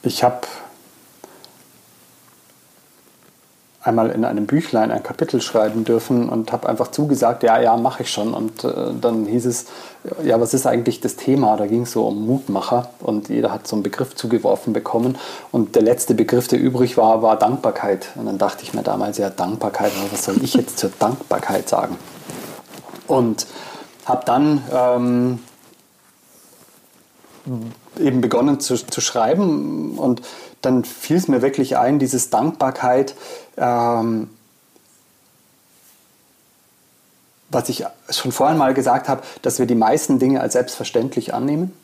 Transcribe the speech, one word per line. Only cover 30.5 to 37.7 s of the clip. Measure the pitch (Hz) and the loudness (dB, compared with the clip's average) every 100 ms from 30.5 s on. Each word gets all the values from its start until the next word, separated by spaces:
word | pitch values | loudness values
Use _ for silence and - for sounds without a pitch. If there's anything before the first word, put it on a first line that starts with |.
| - | -6
dann | 131 127 | 0 0
fiel's | 117 - - 170 180 | 0 -10 0 0 2
mir | 131 | 2
wirklich | 131 135 131 - | 2 0 0 2
ein, | 120 143 | 2 2
dieses | 131 127 - | 2 -2 0
Dankbarkeit, | 107 147 170 131 131 127 127 139 - - - - - | 0 0 0 -2 0 2 2 2 -4 -16 -16 -16 -2
ähm, | 123 120 120 117 113 113 - - _ _ _ _ _ _ _ _ _ _ _ _ _ _ _ _ _ _ _ _ _ _ _ _ _ _ _ _ _ _ _ | 0 2 2 2 0 -2 -4 -12 _ _ _ _ _ _ _ _ _ _ _ _ _ _ _ _ _ _ _ _ _ _ _ _ _ _ _ _ _ _ _
was | - | -4
ich | 117 | -4